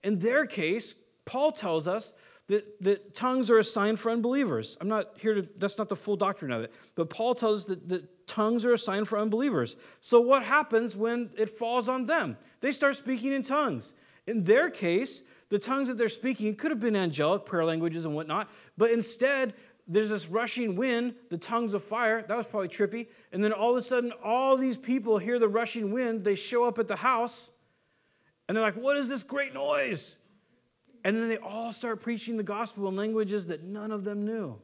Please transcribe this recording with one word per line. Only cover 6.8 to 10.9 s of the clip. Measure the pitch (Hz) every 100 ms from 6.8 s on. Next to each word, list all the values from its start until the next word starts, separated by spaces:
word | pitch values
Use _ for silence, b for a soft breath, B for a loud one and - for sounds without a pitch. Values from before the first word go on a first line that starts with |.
| B -
But | 165
Paul | - 226 247
tells | 233 214
us | 196
that, | 185 170
that | 180 - _ -
tongues | - 214 240
are | 226
a | 240
sign | - 196
for | 208 214
unbelievers. | 214 214 277 180 117 - B B
So | - 240
what | 240 269
happens | 214 277 294 226 233